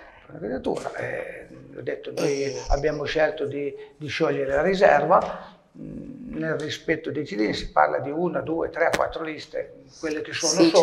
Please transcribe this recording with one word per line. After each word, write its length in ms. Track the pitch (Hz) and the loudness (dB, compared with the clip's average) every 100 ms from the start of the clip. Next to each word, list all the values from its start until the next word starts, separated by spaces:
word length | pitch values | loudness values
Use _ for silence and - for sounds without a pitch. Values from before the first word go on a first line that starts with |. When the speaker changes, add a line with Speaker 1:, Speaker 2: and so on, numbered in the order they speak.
| - - - | -20 -20 -20
Speaker 1:
La 100 | 147 | -12
candidatura, 540 | 226 262 - - - - | -8 -6 -4 -4 -6 -8
eh, 520 | - - - - - - 131 139 | -8 -8 -10 -12 -18 -20 -18 -12
ho 40 | |
detto, 300 | 131 139 - | -8 -8 -8
noi 320 | 156 151 139 | -2 -2 0
Speaker 2:
Eh. 180 | 139 123 120 | -2 -4 0
Speaker 1:
abbiamo 360 | 139 151 147 143 | 0 0 -2 -2
scelto 400 | 156 156 - 143 | 2 2 0 -6
di, 280 | 143 143 135 - - | -4 -6 -8 -14 -14
di 120 | 151 | -8
sciogliere 460 | - 156 139 135 139 | -2 0 0 0 2
la 60 | |
riserva, 920 | 170 190 175 143 156 208 - - - - _ - | 2 6 6 8 6 4 4 -4 -14 -20 _ -16
mm, 580 | 52 - - - - 151 | -14 -12 -14 -14 -10 -6
nel 180 | 160 143 | -4 -4
rispetto 560 | 151 - - 156 151 | -4 -6 -2 -2 -2
dei 140 | 147 143 | -6 -4
cittadini, 280 | 202 208 | -2 0
si 180 | - - | -2 0
parla 280 | 151 151 - | 4 4 2
di 100 | 143 | -2
una, 300 | 151 175 143 | -2 -2 -2
due, 280 | 131 165 147 | -2 -2 -2
tre, 200 | 151 160 | 0 2
quattro 300 | - - 156 | 2 0 -4
liste, 600 | 160 147 - - - - 135 - | -8 -10 -10 -8 -8 -14 -20 -10
quelle 200 | 160 151 | -6 -6
che 120 | - | -6
sono 180 | - 160 | -4 0
Speaker 2:
Sì, 200 | 170 165 | 6 8
c'è 60 | 190 | 10